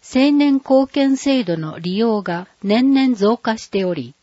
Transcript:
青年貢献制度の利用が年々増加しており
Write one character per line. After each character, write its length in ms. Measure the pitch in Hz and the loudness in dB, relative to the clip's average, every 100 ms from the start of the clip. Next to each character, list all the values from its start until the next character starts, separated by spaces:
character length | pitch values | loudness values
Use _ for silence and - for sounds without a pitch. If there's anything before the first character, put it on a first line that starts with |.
青 280 | - 254 277 | -2 0 2
年 240 | 285 285 269 | 4 2 0
貢 320 | - 269 269 | 2 2 2
献 300 | 285 269 269 | 0 0 0
制 260 | 277 269 | 0 -2
度 140 | 180 165 | -2 -4
の 220 | 156 160 | -6 -8
利 180 | 170 190 | -6 -2
用 240 | 233 214 | 0 -2
が 260 | 185 175 185 _ | -4 -8 -10 _
年 320 | 196 214 269 | 0 2 4
々 220 | 269 262 226 | 4 2 2
増 220 | 202 233 | 0 0
加 200 | - 220 | -2 -6
し 100 | - | -4
て 160 | 196 185 | -4 -2
お 80 | 165 | -4
り 180 | 120 - | -10 -16